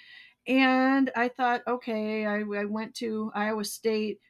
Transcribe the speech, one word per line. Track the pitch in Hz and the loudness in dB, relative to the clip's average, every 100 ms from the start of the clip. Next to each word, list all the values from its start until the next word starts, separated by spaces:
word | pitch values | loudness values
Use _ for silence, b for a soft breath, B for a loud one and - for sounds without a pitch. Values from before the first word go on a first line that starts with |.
| B B B B - | B B B B 0
And | 262 262 262 262 269 262 226 | 4 6 4 4 4 2 2
I | 247 | -2
thought, | 247 247 240 226 | 0 0 0 -2
okay, | 247 247 220 214 220 214 | -4 -2 -4 -2 -2 -2
I, | 208 | -2
I | 208 202 202 | -2 -4 -4
went | 214 220 - | -4 -8 -6
to | 233 220 214 202 | -6 -4 -4 -2
Iowa | 214 220 | -2 -2
State. | 208 - 226 220 214 202 b | -4 -4 -2 0 -2 -6 b